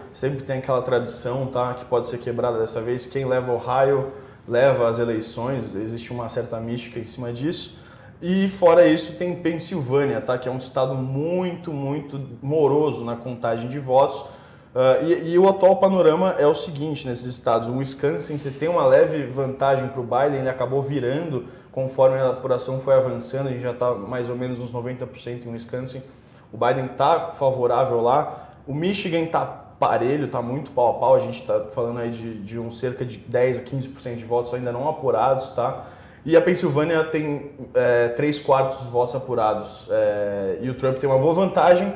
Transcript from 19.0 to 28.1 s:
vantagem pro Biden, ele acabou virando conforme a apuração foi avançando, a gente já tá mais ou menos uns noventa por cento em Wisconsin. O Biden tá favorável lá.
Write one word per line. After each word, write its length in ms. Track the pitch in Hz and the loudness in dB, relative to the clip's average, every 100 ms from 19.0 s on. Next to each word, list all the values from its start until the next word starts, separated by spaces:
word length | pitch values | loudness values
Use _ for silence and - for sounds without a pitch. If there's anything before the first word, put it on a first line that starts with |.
| 160 156 127 | 6 2 -4
vantagem 640 | 127 135 - 139 135 127 | -4 -4 0 2 2 0
pro 140 | 131 | -6
Biden, 360 | 117 120 143 135 | -2 0 0 0
ele 100 | 131 | -4
acabou 320 | - - 135 | -2 -2 -2
virando 640 | 139 143 120 143 170 131 - - - | -2 -2 -2 -2 -2 -6 -6 -16 -12
conforme 480 | - 131 135 131 131 | -6 -4 4 4 4
a 120 | 131 | 0
apuração 500 | 123 131 123 - 131 | 0 -2 -2 -2 -4
foi 140 | 139 | 4
avançando, 560 | 135 127 117 - 135 139 | 4 4 -2 -6 -6 -4
a 20 | |
gente 100 | 123 | -4
já 120 | 123 | -6
tá 200 | 120 123 | -2 -2
mais 360 | 123 - 123 120 | -2 -6 -6 -6
ou 80 | 123 | -4
menos 240 | 127 120 | -6 -6
uns 100 | 123 | -8
noventa 340 | 120 120 123 127 | -8 -8 -8 -10
por 140 | - | -12
cento 260 | - 123 120 | -12 -12 -10
em 60 | |
Wisconsin. 500 | 117 117 127 131 - - - - - - | -12 -8 -8 -8 -12 -16 -20 -20 -20 -14
O 80 | 113 | -2
Biden 300 | 120 135 127 | 0 0 -2
tá 440 | - 139 165 - - | 0 2 2 0 -2
favorável 640 | 135 127 120 120 127 120 | 0 2 2 2 2 2
lá. 520 | 117 | 4